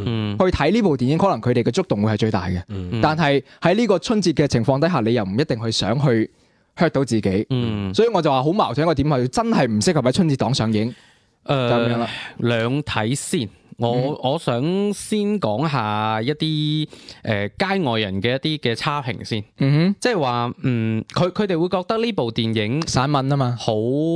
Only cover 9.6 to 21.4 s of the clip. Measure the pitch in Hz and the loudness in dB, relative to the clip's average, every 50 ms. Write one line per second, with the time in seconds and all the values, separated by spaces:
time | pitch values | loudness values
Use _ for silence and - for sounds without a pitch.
9.6 | 143 117 110 107 104 185 165 156 117 123 135 - 180 156 139 - 107 110 135 - | 2 2 2 2 2 2 2 4 2 2 2 4 2 2 2 2 0 0 0 0
10.6 | 113 110 110 104 110 123 220 - - _ _ _ _ _ _ _ _ - 143 135 | 0 2 2 0 0 -2 -4 -10 -18 _ _ _ _ _ _ _ _ -4 -2 0
11.6 | 123 120 123 120 117 120 117 117 117 113 - - - - - - - 117 120 113 | 2 2 2 2 2 0 0 -2 -2 -4 -6 -10 -14 -14 -8 -4 -2 0 0 0
12.6 | 113 120 131 147 147 - - 113 107 110 131 - - - - 170 113 98 - _ | 0 0 -2 -2 -4 -4 -4 -2 -2 -2 -2 -4 -4 -4 -2 -2 -2 -4 -8 _
13.6 | _ _ - - 120 117 120 127 131 143 147 - - 123 147 165 - 156 123 120 | _ _ -6 -2 -2 0 0 0 0 -2 -4 -4 -2 -2 -2 -2 -2 -2 -2 0
14.6 | 139 165 185 196 202 208 196 - - - 214 208 202 202 214 196 - 107 104 113 | 0 0 0 0 0 -2 -2 -4 -4 -4 -2 0 0 0 0 0 -2 -2 -2 0
15.6 | 156 160 143 127 110 107 104 107 107 110 110 110 113 131 151 151 160 156 156 151 | -2 0 0 0 -2 0 0 0 0 0 -2 -2 -2 -2 -2 -2 -2 -2 0 0
16.6 | 151 151 151 156 151 - - - - - - - - 120 110 101 101 101 - - | 0 0 0 -2 -2 -4 -8 -16 -20 -20 -20 -10 -4 -2 -2 0 -2 -4 -2 -4
17.6 | 190 190 196 196 170 127 113 110 107 98 95 98 95 120 127 135 - 156 156 143 | -2 0 0 0 0 0 0 0 0 -2 -2 -2 0 0 -2 0 -2 -4 -4 -2
18.6 | - 123 113 - - 156 147 147 127 123 101 - 101 - 117 107 104 - _ - | -2 -2 -2 -2 -2 -4 -4 -2 -4 -6 -8 -8 -8 -6 -6 -6 -6 -10 _ -2
19.6 | 139 135 147 151 170 190 202 - - 247 233 180 139 123 120 120 120 123 - - | 0 2 4 4 2 2 0 0 0 0 0 2 0 0 0 0 -2 -2 -4 -4
20.6 | - 131 123 117 113 110 110 110 - - - - 180 180 180 - | -2 0 0 0 0 0 0 -2 -4 -6 -2 -2 -2 0 0 -2